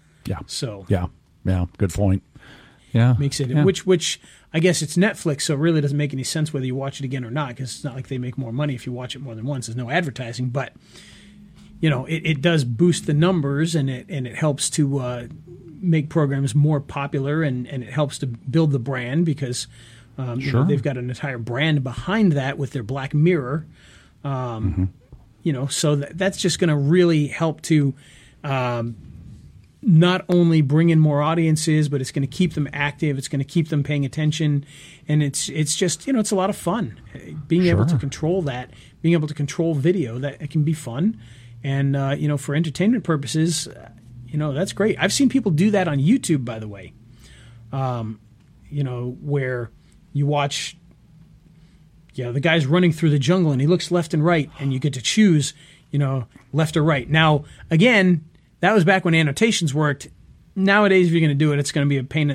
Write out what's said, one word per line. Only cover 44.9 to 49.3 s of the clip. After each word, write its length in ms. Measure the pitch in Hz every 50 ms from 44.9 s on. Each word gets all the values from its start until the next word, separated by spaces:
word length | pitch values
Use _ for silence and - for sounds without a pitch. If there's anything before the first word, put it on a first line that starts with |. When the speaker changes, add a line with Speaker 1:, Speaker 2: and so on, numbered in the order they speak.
| -
Speaker 2:
I've 160 | - 156 196 -
seen 140 | - 285 247
people 220 | - 269 - 202
do 180 | 160 147 185 214
that 160 | 202 196 180 170
on 100 | 143 139
YouTube, 440 | 135 165 247 269 - - 165 139 123
by 120 | 120 113 110
the 80 | 110
way, 260 | 107 101 95 92 90 - - - - - - - - - - - - - - - -
um, 480 | - 135 135 127 123 120 113 110 110 - _ _ _ _ _ _ _ _ - -
you 120 | 147 143 143
know, 320 | 127 123 120 123 123 123 -
where 480 | - 147